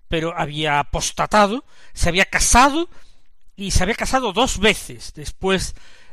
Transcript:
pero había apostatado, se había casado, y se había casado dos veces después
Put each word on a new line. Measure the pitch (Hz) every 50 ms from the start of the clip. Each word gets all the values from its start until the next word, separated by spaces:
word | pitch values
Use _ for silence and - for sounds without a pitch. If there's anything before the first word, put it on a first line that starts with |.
| -
pero | - 170 165 160 165 175
había | 170 156 147 147 151 156 151 143 143
apostatado, | 143 - - - - - - - 156 - - 214 202 196 214 277 - - - - - - -
se | - -
había | 175 165 185 190
casado, | - - 180 - - - 240 262 285 269 320 349 - - - - - - - - - - - - - -
y | - 196 190
se | - - -
había | 208 233
casado | - 220 - - 262 254 220
dos | 175 196 262 254 - -
veces | 202 220 185 - - - 127 110 - - -
después | - 147 - - - - 190 190 180 - - - - - - - - - -